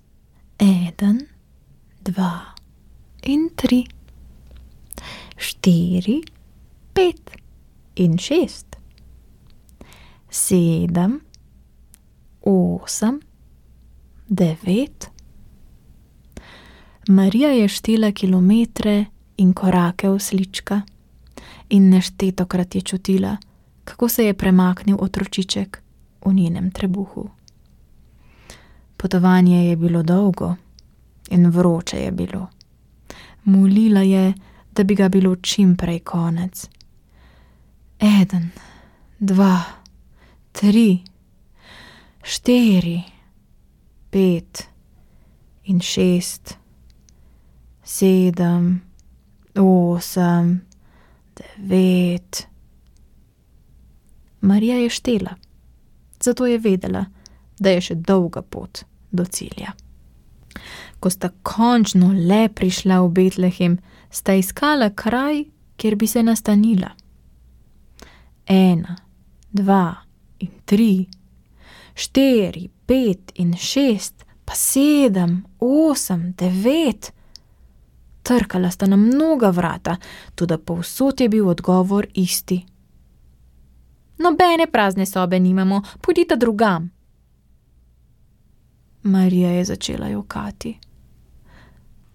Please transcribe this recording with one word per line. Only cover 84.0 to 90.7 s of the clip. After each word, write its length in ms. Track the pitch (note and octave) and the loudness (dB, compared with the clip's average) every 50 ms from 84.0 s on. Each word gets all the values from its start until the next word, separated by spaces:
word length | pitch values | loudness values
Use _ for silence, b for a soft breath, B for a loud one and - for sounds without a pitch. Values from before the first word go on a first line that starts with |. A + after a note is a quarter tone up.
| _ _ _ - | _ _ _ -2
"Nobene 480 | D#4+ F4 D4+ E4 F#4 F4 E4 E4 E4 | 0 0 2 4 2 2 4 2 0
prazne 380 | D#4+ - A#3 G#3 G3 F#3 F#3+ F#3+ | 0 0 0 0 0 0 -2 -4
sobe 340 | F#3+ - F#3 F#3 F3 F#3 F#3 | -4 -2 -4 -2 0 0 2
nimamo, 420 | F#3 F#3 F#3 F#3+ F#3 F#3+ G3 G3+ G3+ B B B | 2 2 2 0 0 0 -2 -2 -4 B B B
pojdita 340 | - - E4 F4 F4 - F4 | -4 -2 0 0 2 0 0
drugam." 560 | A#3 A#3+ A3+ G#3+ G3+ A3+ G#3 F3+ D#3+ E3+ F3 _ _ _ _ _ _ _ _ _ _ _ _ _ _ _ _ _ _ _ _ _ _ _ _ _ _ _ _ _ _ _ _ _ _ _ _ _ _ _ _ _ _ - | 0 0 0 0 0 0 0 0 -2 -4 -8 _ _ _ _ _ _ _ _ _ _ _ _ _ _ _ _ _ _ _ _ _ _ _ _ _ _ _ _ _ _ _ _ _ _ _ _ _ _ _ _ _ _ -2
Marija 460 | G3+ F#3+ F#3+ F#3 F3+ F#3 F3+ F3+ F3 | 0 2 2 2 2 2 2 0 0
je 160 | F3 F3+ F3+ | 0 -2 -2
začela 420 | F3+ E3+ - - - - - G#3+ | -4 -6 -8 -8 -10 -8 -8 -8
jokati. 720 | G#3 G#3 G#3 G3+ - - G#3+ G#3 G#3 - - - A#3 | -8 -8 -8 -10 -10 -12 -12 -10 -12 -12 -12 -14 -14